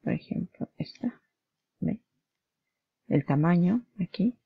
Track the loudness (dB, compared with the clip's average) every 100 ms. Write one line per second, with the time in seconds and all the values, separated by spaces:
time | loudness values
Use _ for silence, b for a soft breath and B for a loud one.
0 | -2 -4 -4 -6 -6 _ -14 _ -12 -6
1 | -8 -8 _ _ _ _ _ _ -4 -4
2 | _ _ _ _ _ _ _ _ _ _
3 | _ -2 0 2 4 4 4 2 -2 -8
4 | -8 -2 -2 -2